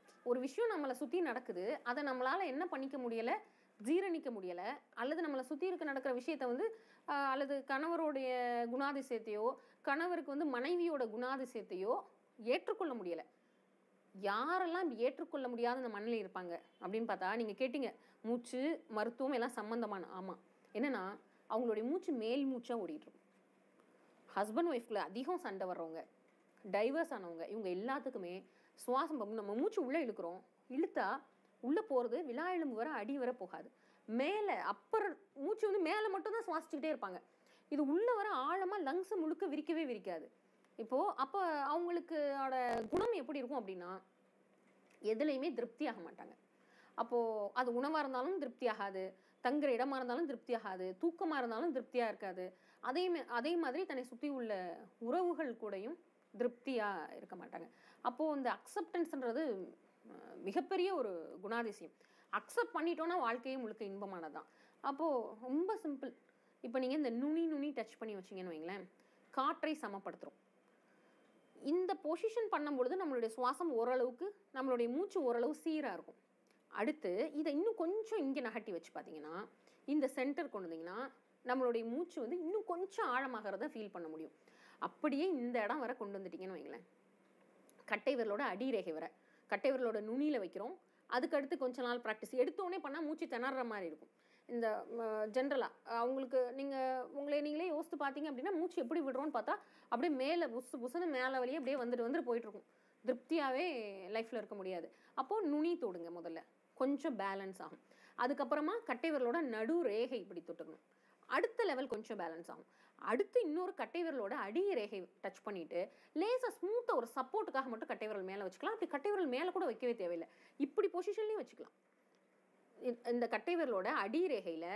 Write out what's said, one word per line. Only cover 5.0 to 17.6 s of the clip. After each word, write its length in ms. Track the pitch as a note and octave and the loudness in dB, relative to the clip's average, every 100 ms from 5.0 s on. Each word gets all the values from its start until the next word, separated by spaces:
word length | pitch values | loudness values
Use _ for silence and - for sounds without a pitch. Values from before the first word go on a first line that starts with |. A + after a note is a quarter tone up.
| B3 D#4 D#4+ | -2 0 0
நம்மளை 140 | C4+ | -2
சுத்தி 260 | B3+ D4 F#4+ | -2 -2 -2
இருக்க 180 | F4+ D4+ | 0 -2
நடக்கிற 280 | C4+ C4+ | 0 0
விஷயத்தை 340 | B3 B3 D4 B3+ | 0 -2 0 0
வந்து, 280 | B3 A4 A4+ - - - | 2 0 -2 -16 -12 -2
அ, 40 | |
அல்லது 500 | C#4+ C#4 C4 C#4 C#4 C4+ | 2 2 2 2 0 0
கணவருடைய 600 | C4+ D#4+ E4+ D#4 C4+ C4 B3+ A#3+ A#3+ A#3 | 0 2 2 2 2 2 2 2 2 2
குணாதிசயத்தையோ, 840 | C4 C#4 C#4 C4 A3+ A3 G#3 A#3 C4+ - - | 2 2 0 -2 -4 -2 0 2 0 -6 -6
கணவருக்கு 560 | - C#4 F4+ E4+ C#4+ C#4 | 0 2 2 0 0 0
வந்து 220 | D#4 B3 | 0 2
மனைவியோட 420 | C4+ F4 E4+ D4 | 2 2 4 2
குணாதிசயத்தையோ 1000 | A#3 G#3+ B3 C4+ B3+ A3+ F#3+ F3+ G3 C4 - - _ - | 0 0 -2 -2 -2 -6 -6 -2 0 0 -2 -16 _ -4
ஏற்றுக்கொள்ள 560 | A3 E4 - G#4 E4+ | 2 2 2 -2 -2
முடியல. 260 | A#3+ F3+ D#3+ - _ _ _ _ _ _ _ _ F#3+ | -2 -4 -6 -8 _ _ _ _ _ _ _ _ -4
யாரெல்லாம் 600 | G3 G#3 C#4+ F#4 F4 F4 | 0 2 2 2 2 2
இப்படி 140 | F4+ A3 | 0 2
ஏற்றுக்கொள்ள 500 | B3 - D#4 C#4+ B3+ | 0 0 -4 -2 -2
முடியாத 300 | A#3 A#3 B3+ | 0 2 2
இந்த 120 | B3 | -2
மனநிலை 360 | G3+ A3 A#3 F#3 | -4 -2 -2 -2
இருப்பாங்க 340 | F#3+ F3+ E3+ - - | -6 -6 -8 -10 -8
அப்படின்னு 240 | F3+ A3 A3+ | -4 -2 0
பார்த்தா, 300 | F#3 F#3+ A3+ | 0 0 0
நீங்க 300 | A3 G3 | -2 0